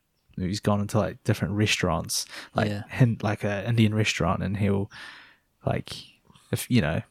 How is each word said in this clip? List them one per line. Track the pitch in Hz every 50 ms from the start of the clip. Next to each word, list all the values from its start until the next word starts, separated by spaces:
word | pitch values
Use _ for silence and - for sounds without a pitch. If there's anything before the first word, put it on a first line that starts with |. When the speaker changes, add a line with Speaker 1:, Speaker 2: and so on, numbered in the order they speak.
| _ _ _ _ _ _ -
Speaker 1:
he's | - 92 85 101 104
gone | - 107 104 101
into, | 101 101 - 110
like, | 95 85 107 - -
different | - - - - 80 101
restaurants, | 104 110 104 - - - 87 80 82 - - - - - - - - - - -
like, | 107 107 104
Speaker 2:
Yeah. | 104 104 - -
Speaker 1:
Hin-, | - - 131 120 110 - -
like, | 107 104 - -
a | 101 101 101 95
Indian | 117 117 117 110 107 107
restaurant, | 107 107 - - - 80 87 92 - 90
and | 92 104
he'll, | 98 107 98 98 98 101 - - - - - - - - - - _ _ _ _ _ -
like, | - - - - - - - - - _ _ _ _ - - _ -
if, | - - - -
you | 123 117
know, | 80 71 82 - - _